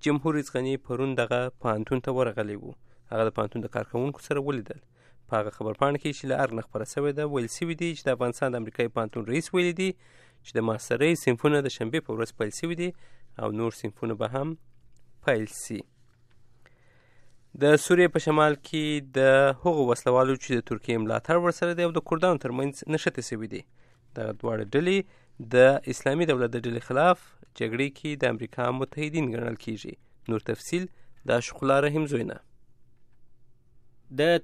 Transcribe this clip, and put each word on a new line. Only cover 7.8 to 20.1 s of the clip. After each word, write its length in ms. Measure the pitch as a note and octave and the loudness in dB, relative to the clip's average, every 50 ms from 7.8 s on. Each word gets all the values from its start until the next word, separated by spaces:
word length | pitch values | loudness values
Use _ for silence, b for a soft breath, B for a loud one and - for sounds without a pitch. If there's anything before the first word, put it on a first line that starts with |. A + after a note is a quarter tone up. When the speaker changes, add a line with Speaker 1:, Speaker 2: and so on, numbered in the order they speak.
Speaker 1:
دي 80 | F3 E3+ D#3 | -4 -4 -4
چې 60 | - - | -2 -2
د 100 | C#3 B2+ | 0 0
افغانستان 360 | A#2 B2+ A#2+ - - D3 B2+ B2 | 0 0 -2 -2 0 -2 -2 0
د 80 | A#2 | -2
امریکایي 280 | A2+ A2 - - A#2+ A2+ - | -6 -4 -2 -2 -2 0 0
پوهنتون 340 | A#2+ A2 G#2 - A#2+ G#2 A2+ | -2 -4 -4 -4 -6 -4 -2
رئیس 180 | B2 E3 E3 - - | -2 -2 -2 0 0
ویلي 200 | F#3 F3 F3 E3+ F3 | 0 2 2 0 0
دي 100 | F#3+ F#3+ F#3 b b b b b b b b b b | -2 -2 -2 b b b b b b b b b b
چې 60 | - - | -6 -2
د 80 | A2+ A2+ A2+ | 0 0 0
ماسټرۍ 500 | A2 G#2+ - - A#2+ B2 D3 E3 E3+ - - | 0 -2 -2 -2 0 2 4 2 2 2 2
صنفونه 360 | C3 A#2+ A#2 - D3 D3 C#3+ | 0 0 2 2 2 2 2
د 120 | C3+ B2 - | 0 -2 -4
شنبې 240 | - A#2 A2+ C#3 D#3+ - | -4 -4 -2 -2 -4 -4
په 40 | - A2 | -4 -4
ورځ 140 | A2+ A2+ - - - | -4 -4 -4 -4 -4
پیل 140 | A2 G#2 - - | -6 -4 -4 -6
شوي 180 | - E3 F3 E3 | -6 -6 -4 -4
دي 100 | F3 F3+ E3+ b b b b b b b b - A2 | -4 -6 -6 b b b b b b b b -6 -6
او 60 | A2 G#2+ A2 | -4 -2 -2
نور 180 | A#2 A2+ - - | -2 -4 -4 -6
صنفونه 360 | - A2 - - A#2 A2+ A2 G#2 | -8 -10 -8 -6 -6 -4 -4 -2
به 60 | A2+ A2 B2 | -4 -4 -2
هم 200 | C3+ C#3+ D#3+ D#3+ - - - - - - - - - - - - - - | -4 -4 -6 -6 -10 -14 -20 -20 -20 -20 -20 -20 -20 -20 -20 -20 -6 0
پیل 180 | D3+ B2+ A2 A2 G#2 - | 0 0 0 0 -4 -8
سي. 200 | - - - A2 G2+ - _ _ _ _ _ _ _ _ _ - - - - - - b b b b b b b b b b b b b b b b b _ - C3 | -12 -12 -10 -10 -10 -10 _ _ _ _ _ _ _ _ _ -20 -20 -20 -20 -20 -20 b b b b b b b b b b b b b b b b b _ -2 2
د 160 | C#3+ D3 D3+ D3 - | 6 6 6 6 6
سوریې 320 | - F3+ F3 F3+ E3 - | 6 6 6 6 6 4
په 100 | D#3+ - | 2 2
شمال 320 | D#3+ D3+ D#3 D3+ D3+ D3 | 2 4 6 6 4 4
کې 560 | - - - - D#3 D3+ D3+ D3+ D3 C#3 C3 C3 C3+ | 0 -4 -6 -4 -4 -2 -2 -2 -4 -4 -2 2 4
د 0 | C3+ C3+ C3+ C3+ C#3 C#3 C3+ B2+ | 6 8 8 8 6 6 2 2
هغو 240 | - F3 D#3+ D3+ C3 A#2+ | 0 2 2 4 4 4
وسلوالو 480 | A#2+ - - C3 | 2 2 4 4